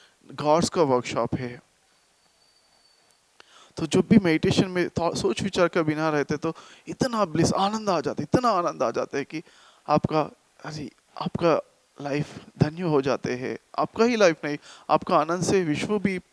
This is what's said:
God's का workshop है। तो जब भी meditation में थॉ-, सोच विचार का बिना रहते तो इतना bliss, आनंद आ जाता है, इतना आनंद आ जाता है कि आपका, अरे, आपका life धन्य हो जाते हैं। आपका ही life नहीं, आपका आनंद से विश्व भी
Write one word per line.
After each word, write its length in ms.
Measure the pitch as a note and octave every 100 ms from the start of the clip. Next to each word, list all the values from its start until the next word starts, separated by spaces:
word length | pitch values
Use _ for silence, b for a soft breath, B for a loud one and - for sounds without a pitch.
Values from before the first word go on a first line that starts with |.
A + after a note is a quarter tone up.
| b b -
God's 360 | C3+ D3 D#3 E3+
का 140 | F#3
workshop 520 | D3+ B2 B2 - A#2
है। 280 | - B2 B2 _ _ _ _ _ _ _ _ _ _ _ _ _ _ _ _ _ _ b b b -
तो 100 | D#3+
जब 140 | F#3
भी 180 | F3+ A3
meditation 500 | F#3 D#3+ F#3+ - G3
में 220 | F3+ E3+
थॉ-, 260 | - E3+ -
सोच 260 | G3+ A3
विचार 260 | G3 - E3+
का 140 | F#3
बिना 260 | D#3 D3+ D#3+
रहते 280 | D3+ C3+ D3+
तो 200 | E3 D#3+ B B B
इतना 360 | - C4 A#3
bliss, 280 | G3 D#3 E3
आनंद 380 | F#3+ G3 A3 G#3
आ 100 | E3+
जाता 220 | C#3 A2+
है, 60 | C#3+
इतना 160 | - B3
आनंद 340 | F#3+ E3+ D#3
आ 80 | A#2+
जाता 280 | A#2 B2 C#3
है 60 |
कि 180 | C#3 D#3 - b b b b
आपका, 320 | D3+ - D#3 C#3+ - _ _
अरे, 260 | - D3+ C#3+ _ _ -
आपका 420 | F3+ - E3+ C#3+ - _ _ -
life 440 | C#3+ C#3+ C#3+ - - -
धन्य 240 | D3+ D#3+
हो 200 | F3+ D3+
जाते 340 | C3+ A#2 - B2
हैं। 220 | C3 A2+ _ -
आपका 260 | D3+ -
ही 120 | A#3 A#3
life 280 | F#3+ D#3
नहीं, 140 | D3+ D3 B B B
आपका 280 | D#3 - F3
आनंद 240 | D#3 F3
से 220 | F3 G3
विश्व 340 | E3+ C#3+ C#3 G#3
भी 200 | G3 F#3 -